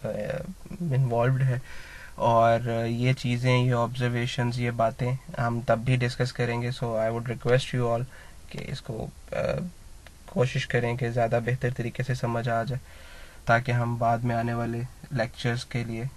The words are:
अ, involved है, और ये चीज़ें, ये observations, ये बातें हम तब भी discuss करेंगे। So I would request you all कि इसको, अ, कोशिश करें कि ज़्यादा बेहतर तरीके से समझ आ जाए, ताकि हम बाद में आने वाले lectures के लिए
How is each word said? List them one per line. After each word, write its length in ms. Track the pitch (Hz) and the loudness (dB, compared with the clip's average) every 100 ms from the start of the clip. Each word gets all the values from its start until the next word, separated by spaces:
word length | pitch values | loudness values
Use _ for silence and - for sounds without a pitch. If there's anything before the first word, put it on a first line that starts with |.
अ, 40 | 113 104 104 - - - - - | -4 -4 -4 -6 -6 -12 -12 -6
involved 600 | 170 131 131 117 120 131 | 0 2 4 4 4 4
है, 200 | 131 123 - - - - - - | 2 0 -4 -12 -12 -16 -16 0
और 520 | 117 113 117 117 117 113 117 | 4 8 8 6 2 0 0
ये 260 | 117 123 | 2 2
चीज़ें, 520 | 131 123 120 127 127 | 2 0 2 4 4
ये 80 | 123 | 4
observations, 880 | 120 117 127 123 120 120 - 120 123 | 2 0 0 0 0 -2 0 0 0
ये 120 | 120 | -2
बातें 480 | 120 135 135 123 131 - - | 2 0 2 -2 -2 -6 -2
हम 240 | 120 117 | -2 0
तब 120 | 117 | 2
भी 220 | 113 120 127 | 2 4 2
discuss 360 | 123 - 123 | 2 0 -2
करेंगे। 400 | - 120 117 120 | 0 -2 0 -2
So 120 | 123 | -4
I 260 | 120 110 110 | -2 0 0
would 140 | 117 | 0
request 420 | 120 113 123 127 - | -4 -4 4 4 4
you 160 | 127 | 0
all 220 | 120 117 127 - - - - | 2 0 -2 -8 -18 -18 -14
कि 80 | - | -12
इसको, 520 | - 139 - - - - - | -8 -8 -8 -8 -8 -10 -8
अ, 240 | - - - 180 - - - - - - | -2 0 -2 -4 -10 -18 -18 -18 -20 -8
कोशिश 300 | 190 127 139 | 0 2 0
करें 320 | - 123 120 123 | 0 0 0 -2
कि 140 | 117 | -2
ज़्यादा 300 | 120 117 120 | 2 2 2
बेहतर 300 | 117 127 123 | 0 0 -2
तरीके 320 | - 120 - | -2 -6 -4
से 120 | 123 | -4
समझ 340 | 123 120 117 120 | -2 -2 -2 0
आ 160 | 113 | 0
जाए, 160 | 113 127 - - - - - - - | 0 -4 -8 -18 -18 -16 -16 -12 2
ताकि 260 | 117 120 | 4 4
हम 260 | 120 120 117 | 0 0 2
बाद 260 | 117 117 | 2 2
में 100 | 120 | 2
आने 200 | 117 117 | 0 0
वाले 240 | 117 117 117 127 - - | -2 -2 -4 -6 -12 -8
lectures 520 | 131 113 - 123 120 | -4 -4 -2 -2 -2
के 200 | - 120 | -4 -6
लिए 240 | 117 113 131 | -4 -4 -6